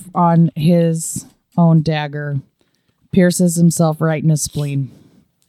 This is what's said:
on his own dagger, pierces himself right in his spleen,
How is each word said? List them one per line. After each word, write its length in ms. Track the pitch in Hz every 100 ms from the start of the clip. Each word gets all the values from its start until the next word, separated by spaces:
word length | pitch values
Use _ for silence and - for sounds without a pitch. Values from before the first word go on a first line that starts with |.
| -
on 360 | - 175 170 170 -
his 680 | 151 175 165 165 - - - _ _ -
own 240 | 170 160
dagger, 560 | 151 156 151 143 147 139 - _ _ _ _ _ _
pierces 440 | - 180 175 180 165
himself 440 | 170 - 160 156
right 220 | 160 156
in 80 | 156
his 120 | 151
spleen, 480 | - - 147 139 131 - _ _ _ _